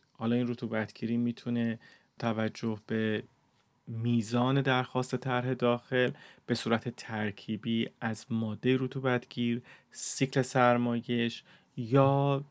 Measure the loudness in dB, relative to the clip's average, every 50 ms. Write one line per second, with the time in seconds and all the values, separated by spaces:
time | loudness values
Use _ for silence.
0 | _ _ _ -4 -2 0 0 0 0 -2 -4 -4 -4 -4 -2 -2 -4 -4 -6 -6
1 | -4 -2 0 0 0 -2 -2 -4 -4 -4 -2 0 0 -2 -4 -6 -10 -20 -20 _
2 | _ _ _ -4 -2 -2 0 0 -2 -2 -4 -4 -6 -6 -6 -6 -6 -4 -2 -2
3 | 0 0 -2 -4 -6 -10 _ _ _ _ _ _ _ _ _ _ _ -10 -6 -4
4 | 0 2 2 2 0 0 0 2 2 2 2 2 2 2 2 0 0 -2 -2 -2
5 | -2 -2 -4 -4 -2 -2 -2 -2 0 -2 -2 2 2 2 2 0 -2 -2 0 2
6 | 2 2 -2 -6 -14 -20 -20 -10 _ -2 -2 -2 0 0 0 0 0 -4 -10 -10
7 | -10 -8 -6 -4 -4 -4 -6 -8 -8 -8 -6 -6 -4 -2 -2 -2 -2 -4 -6 -6
8 | -4 -4 -4 -6 -6 -4 -2 -2 -2 -4 -4 -2 2 2 2 2 0 -2 -4 -2
9 | 0 0 0 0 -2 -6 -6 -2 -2 -2 -2 -4 -6 -12 -20 -20 _ _ -12 -10
10 | -8 -4 -2 0 0 0 2 0 0 2 4 6 6 6 6 4 2 0 0 -2
11 | -2 -2 0 0 0 -2 -4 -8 -16 -20 -20 -20 _ _ -10 -8 -2 2 4 6
12 | 6 6 4 4 2 2 0 -2 -4 -8